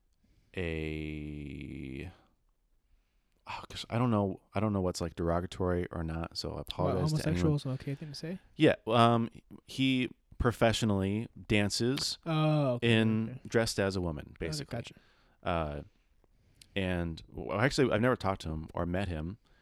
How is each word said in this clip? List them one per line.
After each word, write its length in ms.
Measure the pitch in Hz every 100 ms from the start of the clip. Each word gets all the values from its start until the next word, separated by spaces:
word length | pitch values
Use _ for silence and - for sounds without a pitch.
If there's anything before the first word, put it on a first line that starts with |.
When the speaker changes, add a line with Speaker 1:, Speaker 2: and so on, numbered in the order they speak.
| _ _ _ _ _ -
Speaker 1:
a, 1500 | 85 80 78 78 76 76 76 73 71 71 69 71 67 65 85 - _ _ _ _ _ _ _ _ _ _ _ _ -
oh, 120 | - -
gosh, 160 | - -
I 80 | 117
don't 120 | 123
know, 300 | 107 98 - _
I 60 | 101
don't 120 | 107
know 80 | 101
what's, 200 | 92 87
like, 140 | 85 -
derogatory 720 | 85 85 90 - 92 87 90
or 120 | 85
not, 320 | 82 80 85 -
so 140 | 78
I 20 |
Speaker 2:
What, 60 | 76
Speaker 1:
apologize 320 | - - 90
to 340 | 92 156 156 156
anyone. 240 | 175 170
Speaker 2:
homosexual 40 | 147
is 80 |
an 60 | 135
okay 220 | 131 -
thing 140 | 139 151
to 40 |
say? 240 | 139 156 185 - -
Speaker 1:
Yeah, 180 | 151 - -
um, 440 | 117 117 117 113 - - 107 -
he 440 | - 135 127 123 - _ -
professionally 880 | 123 110 113 110 113 98 95 104 117 - 95
dances 720 | 107 101 - 117 143 - - -
Speaker 2:
Oh, 460 | 156 156 151 139
okay, 180 | 123 117
Speaker 1:
in 380 | 113 110 110 113
Speaker 2:
okay. 100 | 127 -
Speaker 1:
dressed 320 | 117 113 -
as 180 | 98 95
a 40 |
woman, 260 | 87 73 - -
Speaker 2:
Okay, 100 | 82
Speaker 1:
basically. 280 | 151 - 117
Speaker 2:
gotcha. 160 | - - _ _ _ _
Speaker 1:
Uh, 380 | 98 85 78 73 - _ _ _ _ _ _ _ - 101
and, 460 | 92 90 85 78 -
well, 260 | - - 101
actually, 320 | 131 - 131
I've 80 | 104
never 160 | 123 120
talked 240 | 98 95
to 60 | 85
him 180 | 78 82
or 100 | 85 87
met 220 | 90 95
him. 300 | 80 80 107 _ _